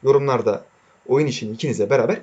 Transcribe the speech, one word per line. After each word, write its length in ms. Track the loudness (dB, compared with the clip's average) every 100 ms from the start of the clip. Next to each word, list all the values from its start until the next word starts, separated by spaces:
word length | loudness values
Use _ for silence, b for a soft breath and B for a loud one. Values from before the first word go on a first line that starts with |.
Yorumlarda 640 | 2 2 2 0 0 -2 -6 b b b -2
oyun 200 | 0 0
için 280 | -4 -8
ikinize 360 | -6 -4 -2 2
beraber 300 | 2 2 -2